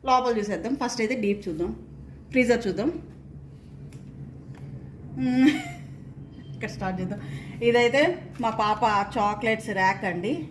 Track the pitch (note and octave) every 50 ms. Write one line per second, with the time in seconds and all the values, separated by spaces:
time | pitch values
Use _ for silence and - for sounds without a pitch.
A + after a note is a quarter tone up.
0 | - C4 B3+ B3+ B3+ B3 A#3 A3 G#3 G3+ G3+ E3 D#3+ A3+ C4+ C#4+ B3+ A#3+ A#3+ -
1 | A3 G#3+ C4 A#3 G#3+ G3+ G3+ G3+ - F#3 E3 D#3 E3+ G#3 - - - - - -
2 | - - - - - - - B3+ B3+ A3+ A#3+ A3+ - G3+ F3 F#3 G#3+ D4+ F4 -
3 | - - - - - - - - - - - - - - - - - - - -
4 | - - - - - - - - - - - - - - - - - - - -
5 | - - - B3+ C4 B3+ B3+ B3+ C4 D4 D4+ D#4 - - - - - - - -
6 | - - - - - - - - - - - - G#3+ G#3 - - G3+ F#3 F#3 F3+
7 | F#3 F#3 G3+ G3+ - - - - - - - - A#3 A#3+ A#3 A#3+ A#3+ A#3+ B3 C#4
8 | D4+ F4 F4 - - - - - A#3+ A3+ G#3+ - G#3+ G#3 G#3+ G#3+ B3 A3 G#3 G3+
9 | G3+ - - B3 G3+ G#3 G#3 - A#3+ A3 A3 A3 - - G3+ F#3+ F#3+ F#3+ G3 G3+
10 | A3 F#3+ E3+ F3 F3 G#3+ D4+ F4 D3+ -